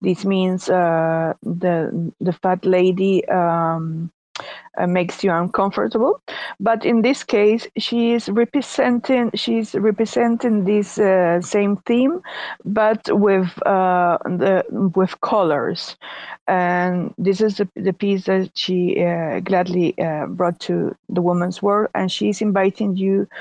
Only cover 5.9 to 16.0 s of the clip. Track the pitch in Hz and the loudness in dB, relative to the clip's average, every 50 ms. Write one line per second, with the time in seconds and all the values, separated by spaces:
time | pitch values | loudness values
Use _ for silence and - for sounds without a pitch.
5.9 | - 220 233 311 - - _ - - - - - - - 196 226 226 220 - - | 0 2 2 2 0 -2 _ -14 -14 -12 -12 -12 -8 -2 0 0 0 0 0 2
6.9 | 240 226 214 247 269 - - - - 202 208 208 220 226 - - - - - - | 2 4 4 2 0 0 -2 0 2 4 4 4 4 2 -2 -6 -8 -6 -6 -2
7.9 | 233 233 233 233 233 233 - 190 202 226 240 240 - 285 247 - - - 254 247 | 0 0 2 2 2 0 0 0 0 0 0 0 0 -2 -4 -2 -2 0 2 2
8.9 | 240 240 - - 262 247 240 220 - - - 240 226 226 214 - - 196 196 220 | 2 0 0 0 2 2 2 0 -2 -4 -2 -2 -2 -2 -2 -2 -2 0 0 0
9.9 | 208 - 226 214 - 254 240 233 233 226 - 240 220 208 185 190 208 208 202 185 | 2 0 -2 -2 0 0 2 2 2 0 0 0 2 2 2 2 2 2 0 0
10.9 | - - 214 190 190 185 180 170 170 175 175 - - 208 202 202 202 190 - - | 0 0 2 4 4 4 4 4 2 0 0 0 0 0 2 2 0 -2 0 0
11.9 | 233 240 262 277 339 370 - - - - - - - - - - 208 220 214 214 | 2 2 2 2 0 -2 -6 -12 -14 -12 -12 -12 -12 -10 -6 -2 0 2 2 2
12.9 | 220 220 - - - 208 202 202 196 190 185 175 - - - - 196 190 185 185 | 2 0 -2 -2 2 2 4 4 4 2 0 -2 -2 -2 0 0 2 2 2 2
13.9 | 180 180 175 175 170 - - - 185 175 - 196 190 180 - - - 104 196 185 | 2 2 2 2 0 0 -2 -4 -2 0 2 2 2 2 0 -2 -2 -2 -2 0
14.9 | 165 190 185 180 - - - - - 214 185 160 147 139 120 - 180 - - - | 2 2 0 0 -2 -4 -4 0 0 2 2 2 0 0 -2 -2 -4 -6 -8 -12
15.9 | - _ | -14 _